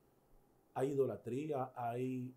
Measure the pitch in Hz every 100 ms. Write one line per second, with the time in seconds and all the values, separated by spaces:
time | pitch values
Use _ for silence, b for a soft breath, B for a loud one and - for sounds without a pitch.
0 | - _ - - - - - - 135 139
1 | 131 101 - 123 151 139 131 - 120 120
2 | 127 127 127